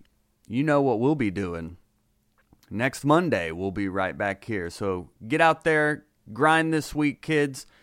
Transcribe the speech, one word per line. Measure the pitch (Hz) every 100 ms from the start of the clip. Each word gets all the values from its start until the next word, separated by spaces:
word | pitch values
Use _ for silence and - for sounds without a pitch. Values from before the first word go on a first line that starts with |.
| - _ _ _ -
you | 117
know | 151 143
what | 139 110
we'll | 131
be | 156 107
doing. | 92 92 85 82 87 _ _ _ _ _ _ _ _ _
Next | 101 135 -
Monday, | 139 160 170 104 82
we'll | 85 98
be | 92 98
right | 95 92 69
back | 101 98
here. | - 104 85
So | - 101 90 85 _ 110
get | 156
out | 160 160
there, | 165 156 151 147 - _ -
grind | 113 156 160 160
this | 160 -
week, | 147 147 -
kids. | - 156 147 131 - _